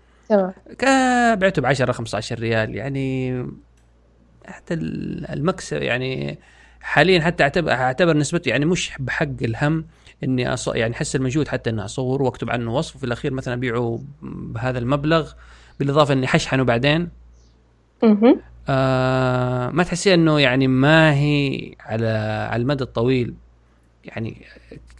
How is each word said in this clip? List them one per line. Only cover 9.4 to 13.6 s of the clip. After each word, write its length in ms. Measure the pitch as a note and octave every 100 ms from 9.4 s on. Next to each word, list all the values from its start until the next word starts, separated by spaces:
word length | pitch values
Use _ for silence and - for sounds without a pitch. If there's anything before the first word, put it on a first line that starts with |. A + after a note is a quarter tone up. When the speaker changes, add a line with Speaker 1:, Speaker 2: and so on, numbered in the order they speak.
Speaker 2:
الهم 420 | B2 A2 D3 D#3+ D#3 _ - -
إني 320 | C3+ B2+ B2+ B2
أص-، 200 | - A2+
يعني 180 | A2+
أحس 220 | A#2 - C#3
المجهود 320 | C3 C#3 C#3
حتى 220 | B2+ A#2+
إني 140 | A2
أصور 380 | G2 - B2+ C3+
وأكتب 280 | B2+ - A#2
عنه 240 | A#2+ A#2
وصف، 220 | B2 E3 C3
وفي 80 |
الأخير 280 | B2 A#2 D3+
مثلا 220 | C3 C3
أبيعه 440 | A#2+